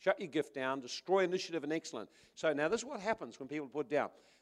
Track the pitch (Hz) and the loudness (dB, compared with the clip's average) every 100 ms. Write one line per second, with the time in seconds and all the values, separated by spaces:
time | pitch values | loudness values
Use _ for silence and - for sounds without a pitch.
0 | 185 202 180 156 147 139 131 135 123 - | 2 2 0 0 -2 -2 -2 -2 -4 -8
1 | - 190 180 185 180 165 135 160 - 120 | 2 4 4 2 -2 -4 -2 -4 -4 -10
2 | 98 - - - 160 143 156 233 240 247 | -10 -16 -20 -2 2 4 2 0 -2 -4
3 | 196 214 127 - 135 151 135 147 123 143 | -2 -2 -4 -10 -8 -6 -4 -4 0 2
4 | 104 - - _ | 0 -4 -20 _